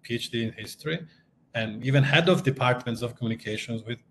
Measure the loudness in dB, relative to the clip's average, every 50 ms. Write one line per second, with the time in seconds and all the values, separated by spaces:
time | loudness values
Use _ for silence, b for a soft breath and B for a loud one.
0 | _ -6 -6 -6 -6 -4 -4 -4 -4 -4 -6 -10 -14 -14 -14 _ -6 -6 -6 -6
1 | -8 B B B B B B _ _ _ _ -4 -4 -4 -6 -4 -2 4 4 4
2 | 6 6 6 4 6 6 4 4 4 0 0 2 2 2 2 2 -2 -4 -4 -4
3 | -4 -6 -6 -4 -4 -4 -4 -4 -4 -6 -6 -6 -6 -6 -8 -8 -6 -8 -10 -10
4 | _ _